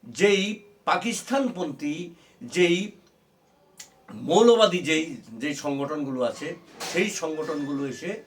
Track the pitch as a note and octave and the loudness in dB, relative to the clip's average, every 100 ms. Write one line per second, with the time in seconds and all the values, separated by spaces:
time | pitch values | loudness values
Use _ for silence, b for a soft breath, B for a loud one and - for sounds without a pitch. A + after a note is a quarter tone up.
0 | - A#2+ G3+ G3 G3 G#3+ - _ - F3 | -16 2 4 4 2 -4 -12 _ 0 0
1 | G3 A3 - C4+ C4 F3 E3 C3+ D3 D#3 | 0 -6 -2 -2 -2 -4 -6 -6 -6 -6
2 | F3 b b b A#2+ F3 F3+ F3 G#3 - | -10 b b b -8 2 4 4 0 -10
3 | _ _ _ _ _ _ _ _ - _ | _ _ _ _ _ _ _ _ -20 _
4 | - G#2+ - F3 A#3 A3+ G#3+ F3 D3 D#3 | -18 -10 2 6 8 8 6 2 0 0
5 | D#3 B2 - A2+ C#3 C#3+ D3 C#3 C#3 D3+ | 0 -10 -14 -8 -8 -6 -6 -4 -4 -6
6 | C#3 B2+ A#2+ A2+ D3+ F3 - - - E3+ | -6 -2 -4 -4 -10 -12 -16 -12 -6 -2
7 | G#3 - D#3+ D#3 D#3 D3+ C#3+ C#3+ C#3 A#2+ | -2 -2 -6 -4 -4 -4 -4 -4 -4 -6
8 | E3+ G#3+ | -8 -10